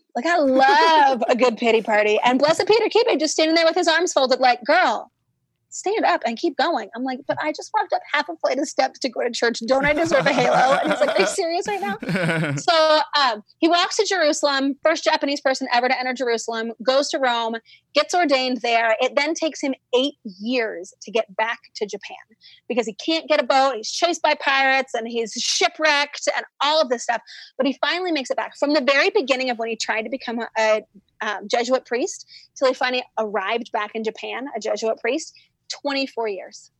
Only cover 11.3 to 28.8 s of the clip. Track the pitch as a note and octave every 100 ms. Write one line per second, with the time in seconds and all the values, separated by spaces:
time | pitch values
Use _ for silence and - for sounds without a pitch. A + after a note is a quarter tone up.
11.3 | G4 E4 E4+ F4 G4 G4+ G4 - F#3 E3
12.3 | D#3+ D#3 C#3+ - D#4+ D#4 D4+ C#4+ D4 C4
13.3 | G#3+ - _ D#4+ F4 F#4+ - G4 F#4+ D4+
14.3 | D4+ D4 C4+ C#4 C4+ D#4 E4 D#4 D#4 C#4
15.3 | C#4+ C#4 C4 C4+ A#3+ B3 B3+ B3+ B3+ A#3+
16.3 | A3+ - A3+ A#3 - A3 C4 C#4+ D#4 B3+
17.3 | A#3 A3+ A3+ - - _ D4 D4+ F4+ E4
18.3 | C4 B3+ B3+ A#3+ A#3 A#3 A3 B3+ A3+ D4+
19.3 | D#4+ D#4+ - C#4+ C4 _ B3+ C#4 - G#3+
20.3 | F#3 A3 B3+ A3 E3+ F#3+ - - G#3 -
21.3 | F#3+ A3+ A3+ _ - G#3 G3 - - _
22.3 | A3+ - - - A#3+ A3 - - D#4+ C4+
23.3 | D4 C#4 C4+ C4+ A3 A3 - F4 E4 D#4
24.3 | D4 D4 C4+ C4+ C4+ C4 A#3 A3+ A#3 A3+
25.3 | A#3+ - - F4 - D#4 C#4+ C#4+ - -
26.3 | - - - C#4 D#4 C4 A#3+ - A#3 -
27.3 | - - - C#4 C4 C#4+ E4+ F#4 D4+ B3+
28.3 | - G3+ - C#4+ D4+